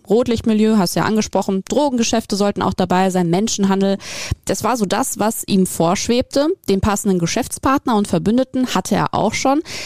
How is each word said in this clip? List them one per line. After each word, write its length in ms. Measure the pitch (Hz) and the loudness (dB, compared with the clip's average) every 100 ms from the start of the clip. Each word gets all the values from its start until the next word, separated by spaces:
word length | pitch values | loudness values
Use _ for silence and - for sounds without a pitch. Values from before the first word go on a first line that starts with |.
| - | 0
Rotlichtmilieu, 680 | 214 247 226 233 214 214 220 | 0 2 0 0 2 4 4
hast 180 | 175 175 | 2 0
du 40 | |
ja 80 | 175 | 0
angesprochen, 560 | 214 214 190 202 190 - | 0 0 -2 -2 -2 -2
Drogengeschäfte 680 | 262 294 247 226 226 - 196 | 0 0 0 0 -2 -2 -2
sollten 260 | 202 - | 0 0
auch 140 | - 190 | -2 0
dabei 340 | 185 185 190 | 0 2 2
sein, 180 | 180 170 | 2 0
Menschenhandel. 680 | 175 220 - 196 190 196 196 - - - - - | 2 0 0 0 2 2 -2 -6 -10 -8 -6 -4
Das 180 | 202 | -2
war 140 | 214 247 | -2 -2
so 80 | 190 | 0
das, 320 | 202 269 - | -2 -2 -2
was 260 | 208 - - | -2 -2 0
ihm 180 | 196 185 | 0 0
vorschwebte. 840 | - 165 190 - 240 247 277 302 381 - | 0 0 0 0 0 0 0 0 0 -2
Den 100 | 196 | 0
passenden 380 | 214 202 208 185 | 0 0 0 0
Geschäftspartner 800 | 170 - 180 - 285 277 - 214 | 0 -2 -4 -2 0 0 2 0
und 120 | 208 | 0
Verbündeten 600 | 175 175 240 262 254 254 190 | 0 2 0 0 -2 -2 -2
hatte 180 | - | -2
er 220 | 180 151 - | 0 0 0
auch 180 | 190 | -2
schon. 280 | - 269 285 - - | 0 0 0 -2 -8